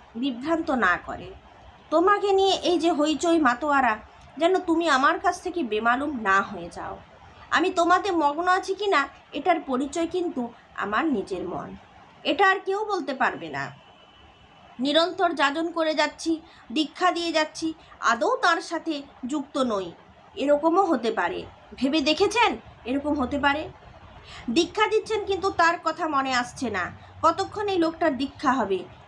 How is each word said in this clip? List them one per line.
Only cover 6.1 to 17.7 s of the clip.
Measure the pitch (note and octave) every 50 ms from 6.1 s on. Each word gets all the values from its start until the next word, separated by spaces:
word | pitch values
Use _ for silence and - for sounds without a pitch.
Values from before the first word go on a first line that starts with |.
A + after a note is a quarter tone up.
| D4 A3+
না | G#3+ G3 G3 G3
হয়ে | G3+ G3+ G3+ F3 F3 E3+
যাও। | - F#3 F3 F3+ G3 - - - - - - - - - - -
আমি | - C4 E4 F#4+
তোমাতে | F#4+ E4+ E4+ E4+ F4+ F#4 F#4 G4+
মগ্ন | F4 E4 D4 C#4+ D4 D#4 F4
আছি | F4+ F4+ F#4+ F4+ F#4 F#4+
কি | F#4+ G#4
না, | G#4 F4+ D4 C4+ - - - - -
এটার | - D4+ C#4 - - A3+
পরিচয় | - - B3+ B3 D4 C#4 - E4+ E4
কিন্তু | E4 - F#4 F4 E4+ - C4 A#3+ A#3 - - - - -
আমার | - G3 G3+ G#3 A#3 D4
নিজের | D#4+ C4 G3 F#3 - F#3+ F3 E3 E3+
মন, | E3 - - F#3+ F#3+ - - - - - - - - - -
এটা | D#4 D#4 - G4 F#4+
আর | G4 F#4+
কেউ | F#4+ F#4 F#4+ G#4 G#4+
বলতে | G#4 G4+ F#4 C4+ C#4+ C4
পারবে | B3+ B3 G3 F#3 C#3 E3+ D#3
না। | C#3 C#3 C#3 B2+ C3+ - - - - - - - - - - - - - - - - - - - - -
নিরন্তর | B3 C#4+ D4 D#4+ E4 F4+ E4+ - F#4+ F4 E4
যাজন | C#4 D4 C#4 C#4 E4 E4 F4
করে | E4+ E4+ D#4+ D#4 D#4
যাচ্ছি, | D4 D4+ D4 D4+ - - D#4+ E4 D#4 - - - - - -
দীক্ষা | A3+ D4+ D#4 C#4+ - - F4+ F4+
দিয়ে | D#4+ E4+ E4+ E4+
যাচ্ছি, | D4+ D#4 D#4 D4+ - - D#4+ D#4+